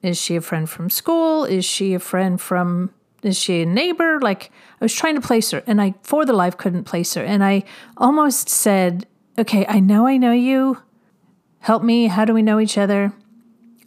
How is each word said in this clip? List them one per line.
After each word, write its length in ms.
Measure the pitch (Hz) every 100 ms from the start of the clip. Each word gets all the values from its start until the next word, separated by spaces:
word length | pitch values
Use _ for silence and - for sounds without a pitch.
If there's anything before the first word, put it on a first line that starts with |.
is 160 | 180 170
she 200 | - 170
a 40 |
friend 280 | 160 165 160
from 200 | - 170
school? 540 | - - 330 330 311
Is 220 | 285 190 185
she 280 | - 190
a 60 | 180
friend 400 | - 185 190 180
from, 540 | - 180 175 175 185 _ _ _
is 140 | 208 185
she 240 | - 175
a 40 | 165
neighbor?" 560 | 202 349 339 330 302
Like, 300 | 233 190 - _ - -
I 60 | 220
was 80 |
trying 220 | - 320 302
to 60 |
place 300 | - 233 -
her, 120 | 147 -
and 140 | 208
I, 140 | 196 196
for 240 | - 294 277
the 60 |
life, 240 | 214 180 -
couldn't 300 | 196 175 -
place 280 | 170 175 175
her. 80 | 117
And 180 | 202
I 200 | 196 196 196 - - -
almost 500 | 247 302 294 240 -
said, 560 | - 214 196 180 175 - _ _ -
"Okay, 280 | 214 208 196
I 120 | 214
know 280 | 190 208 254
I 100 | 269
know 140 | 247
you. 500 | 240 247 262 269 254 _ _ _ _ _ _ _ _
Help 240 | - 220
me. 240 | 233 233 226
How 180 | 185 220
do 80 |
we 80 | 226
know 180 | 220 214
each 200 | 220 208
other?" 340 | 196 202 202 - _ _ _ _ - _